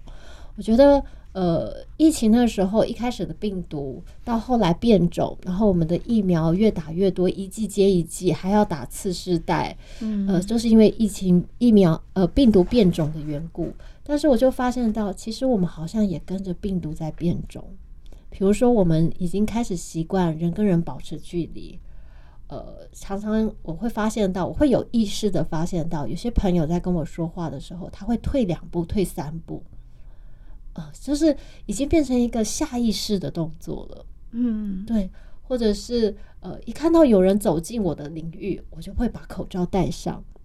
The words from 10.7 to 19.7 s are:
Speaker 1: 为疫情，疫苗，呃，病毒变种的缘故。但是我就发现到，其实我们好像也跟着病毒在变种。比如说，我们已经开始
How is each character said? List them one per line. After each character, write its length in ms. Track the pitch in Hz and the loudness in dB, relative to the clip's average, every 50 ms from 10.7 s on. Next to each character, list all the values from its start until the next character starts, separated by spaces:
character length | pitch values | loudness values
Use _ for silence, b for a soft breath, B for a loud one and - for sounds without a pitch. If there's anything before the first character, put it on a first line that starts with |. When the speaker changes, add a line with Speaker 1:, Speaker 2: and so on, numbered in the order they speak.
| 220 220 | 8 10
Speaker 1:
为 120 | 214 196 - - | 10 8 6 4
疫 100 | 220 190 | 0 -2
情， 380 | - - 190 185 175 175 - - - - | -2 0 2 4 4 4 4 0 -2 2
疫 120 | 233 247 | 4 6
苗， 300 | 214 202 185 160 160 - - - - | 8 8 8 6 4 2 -2 -4 0
呃， 120 | 190 185 170 | 0 0 2
病 240 | - 277 285 226 | 4 4 6 6
毒 120 | 202 185 175 | 8 6 6
变 280 | - 233 247 202 175 | 6 4 4 4 4
种 220 | - 175 156 151 156 | 4 2 0 -2 -4
的 80 | 156 | -6
缘 260 | 151 151 147 143 165 165 | -6 -6 -6 -6 -8 -8
故。 200 | - 175 165 - - b b b b b - | -8 -8 -8 -8 -8 b b b b b -6
但 140 | - 294 294 | -4 -2 2
是 100 | 311 302 | 4 4
我 80 | 254 | 4
就 140 | 214 262 262 | 6 4 4
发 220 | 254 - 247 247 | 2 2 -2 -2
现 200 | 240 254 240 220 | -2 0 0 0
到， 220 | 208 220 208 190 190 | 0 -2 -2 -4 -6
其 180 | - - 226 | -6 -8 -10
实 140 | 220 - 269 | -6 -4 0
我 100 | 262 247 | 0 2
们 120 | 196 175 165 | 2 0 -2
好 180 | - 160 160 | -4 -6 -10
像 200 | 165 - 220 208 | -4 0 0 0
也 140 | 196 170 147 - | 0 0 -4 -6
跟 160 | - 185 190 190 | -6 -6 -6 -6
着 100 | 185 175 | -6 -8
病 260 | - - 196 190 175 | -6 -4 -4 -4 -4
毒 100 | 156 151 | -4 -6
在 200 | 160 - 160 156 | -6 -6 -6 -6
变 260 | 147 - 156 170 - - - - | -6 -2 -2 -2 -2 -2 -4 -8
种。 160 | - - - - - - - - - - b b b b b b | -12 -14 -14 -14 -16 -16 -18 -18 -18 -18 b b b b b b
比 140 | - - 196 | -6 0 2
如 80 | 196 | 2
说， 200 | 208 208 254 240 | 4 4 4 4
我 120 | 247 214 185 | 6 6 6
们 280 | 170 156 160 165 165 - - | 6 4 4 4 2 2 0
已 80 | 175 170 | -2 -2
经 180 | - 196 214 | 0 0 0
开 180 | 214 202 233 233 | 0 0 -2 -2
始 120 | - | -2